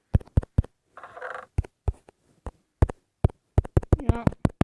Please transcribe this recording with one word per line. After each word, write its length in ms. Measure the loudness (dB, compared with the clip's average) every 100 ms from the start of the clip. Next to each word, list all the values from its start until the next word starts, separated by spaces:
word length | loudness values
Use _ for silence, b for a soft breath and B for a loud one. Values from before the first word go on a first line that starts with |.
| _ -2 0 -4 -2 -4 -4 _ _ -20 -20 -16 -14 -16 -8 -8 -8 _ -8 -8 -18 _ _ _ -18 -18 _ _ 0 0 _ _ -2 -2 _ -2 0 -2 2 0 2
Ya. 120 | 0 0 -2 -10 -10